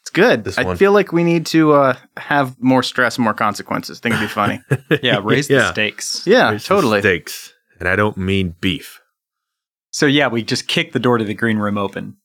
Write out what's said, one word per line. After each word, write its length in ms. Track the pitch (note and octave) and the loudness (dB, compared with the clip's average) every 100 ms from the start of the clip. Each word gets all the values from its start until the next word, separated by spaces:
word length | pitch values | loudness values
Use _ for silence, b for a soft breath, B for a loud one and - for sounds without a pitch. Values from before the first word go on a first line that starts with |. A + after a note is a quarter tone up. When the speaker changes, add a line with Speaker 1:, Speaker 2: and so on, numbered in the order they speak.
Speaker 1:
It's 80 | - | -6
good. 360 | D#3 A#3 C3+ G#2 | 2 2 2 -2
Speaker 2:
this 120 | F#2 | -4
Speaker 1:
I 60 | |
Speaker 2:
one. 140 | F2+ F2 | -2 2
Speaker 1:
feel 160 | G3 | 4
like 180 | G3+ - | 4 2
we 100 | E3+ | 0
need 220 | E3+ E3+ E3 | 2 0 2
to, 260 | E3 D#3 | 2 4
uh, 220 | C#3+ C3+ B2 _ - | 4 4 0 _ -18
have 400 | - D3 C3 B2+ | -2 -2 -2 0
more 200 | B2+ C3 | 2 2
stress, 380 | B2 - B2 - | 0 0 -2 0
more 140 | A2+ | -2
consequences. 680 | G#2 G#2+ G2+ - - - - | 0 -2 -2 -8 -8 -8 -8
I 20 | |
think 140 | A#2 G#2+ | -4 -4
it'd 140 | G#2+ | -4
be 40 | |
funny. 280 | G#2+ G#2 G#2 _ C#3 | -2 -2 -4 _ -6
Speaker 2:
<laughs> 220 | _ D3 | _ -2
Speaker 3:
Yeah, 160 | B2+ G#2 | 0 0
raise 280 | G2+ C3 D3 | 0 0 2
the 60 | C#3 | 2
Speaker 2:
Yeah. 160 | G#2 | 2
Speaker 3:
stakes. 500 | A2+ G#2 - - - - | 0 -4 -4 -10 -6 2
Speaker 1:
Yeah, 260 | A#3+ B2 | 4 4
Speaker 2:
Raise 120 | G#2 | -2
the 40 | - | 0
Speaker 1:
totally. 320 | G3 C#3 G#2 | 0 2 2
Speaker 2:
stakes. 520 | G2+ E2+ - - - _ _ _ | 2 0 -4 -16 -18 _ _ _
And 100 | F2 | -2
I 80 | F#2+ | 0
don't 180 | G#2 F#2+ | 0 -2
mean 400 | F#2 G2 F#2 E2 | -2 0 -2 -4
beef. 400 | F#2+ E2+ - - _ _ _ _ _ _ _ _ _ | -4 -4 -10 -20 _ _ _ _ _ _ _ _ _
Speaker 3:
So 140 | - D3+ | -2 2
yeah, 240 | C#3+ C3+ | 2 2
we 140 | A#2 | -2
just 260 | A2 B2 - | -4 -6 -2
kick 240 | - E3+ | -4 -4
the 60 | A#2+ | -2
door 180 | B2 A#2+ | 0 0
to 80 | G2+ | 0
the 80 | |
green 240 | A3 A2+ G#2+ | -2 -2 0
room 200 | G#2 G2+ | -2 -2
open. 380 | G2+ - G2+ - | -4 -6 -14 -16